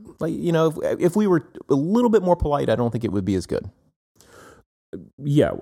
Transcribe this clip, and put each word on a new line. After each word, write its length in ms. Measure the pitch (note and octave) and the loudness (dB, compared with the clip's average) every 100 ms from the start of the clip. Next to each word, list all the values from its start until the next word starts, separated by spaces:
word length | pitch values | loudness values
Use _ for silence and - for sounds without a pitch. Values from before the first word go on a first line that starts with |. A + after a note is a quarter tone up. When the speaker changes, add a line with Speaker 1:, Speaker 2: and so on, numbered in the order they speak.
| G#3+ - | -20 -8
Speaker 1:
Like, 120 | E3 | -6
you 180 | D#3 E3+ | -4 0
know, 200 | E3 D#3+ D#3 | 2 2 0
if, 180 | - - | -4 0
if 160 | F3 G#3+ | 0 2
we 100 | G#3 | 2
were 220 | E3+ - - - | 2 0 -12 -2
a 40 | |
little 360 | C#3 D#3 A3 B3 | 0 2 2 4
bit 120 | G#3+ | 2
more 140 | F3+ F3 | 2 0
polite, 320 | D#3 C#3+ C3 | 0 -2 0
I 60 | A2 | 0
don't 140 | A#2+ | 0
think 140 | A#2 | -2
it 80 | A2 | -4
would 120 | G2 | -2
be 100 | F#2+ | 0
as 120 | F#2+ F2 | -2 -2
good. 240 | - F#2+ - _ _ _ _ _ - - - _ _ _ F2+ - - | -6 -6 -16 _ _ _ _ _ -20 -20 -20 _ _ _ -18 -18 -12
Speaker 2:
Yeah, 340 | C#3+ D3 A2+ - | -2 2 2 2